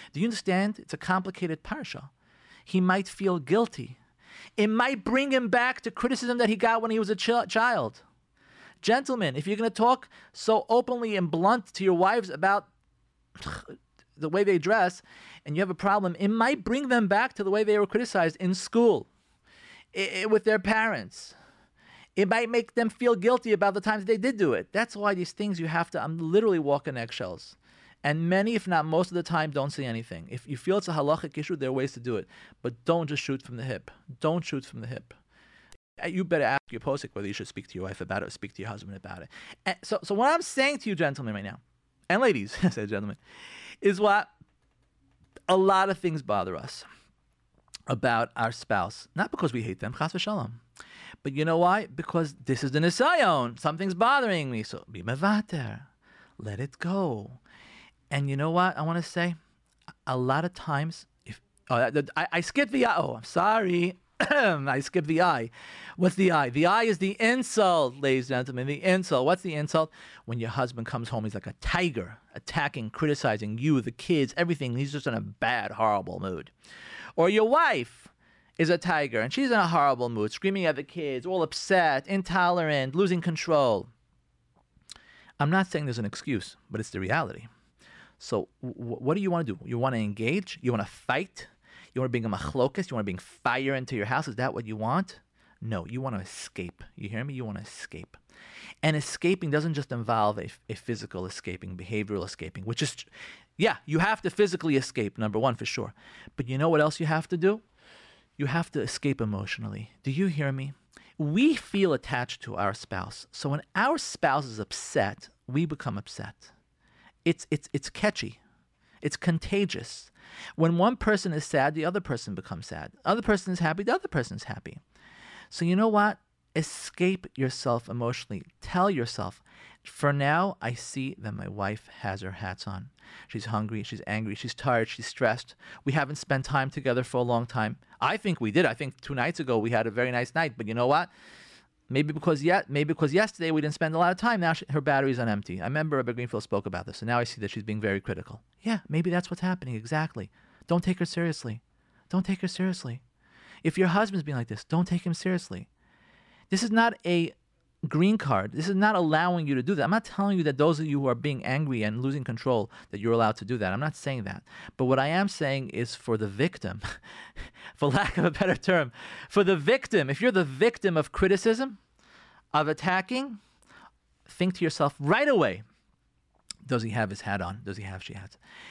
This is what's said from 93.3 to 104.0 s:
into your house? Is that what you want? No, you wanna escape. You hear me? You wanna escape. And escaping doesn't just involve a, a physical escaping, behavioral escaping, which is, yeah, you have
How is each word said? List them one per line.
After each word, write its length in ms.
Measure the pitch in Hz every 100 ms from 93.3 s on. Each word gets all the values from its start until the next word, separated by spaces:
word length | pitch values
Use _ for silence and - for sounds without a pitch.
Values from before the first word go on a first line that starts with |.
| - 123 127 135
into 220 | 135 123
your 100 | 120
house? 220 | 104 127 147
Is 80 |
that 180 | 110 127
what 140 | - 107
you 80 |
want? 440 | 107 113 160 190 - _ _ _ _
No, 240 | 113 95 82
you 120 | 123
wanna 200 | 131 101
escape. 640 | 92 - - - 87 - -
You 140 | - 101
hear 140 | 110
me? 100 | 139
You 100 | 131
wanna 180 | 113 98
escape. 540 | 104 - - - - - _ - - - - -
And 120 | 156
escaping 540 | 151 - - 175 190 165
doesn't 240 | 147 165
just 180 | 143 -
involve 460 | 120 113 113 104 107
a, 100 | - - -
a 60 |
physical 500 | 104 - 107 104 90
escaping, 500 | 92 - - 92 92
behavioral 480 | 90 92 110 101 101
escaping, 420 | 92 - 82 -
which 180 | 101 117
is, 120 | 151 - - - - - _ -
yeah, 200 | 208 - -
you 100 |
have 240 | 160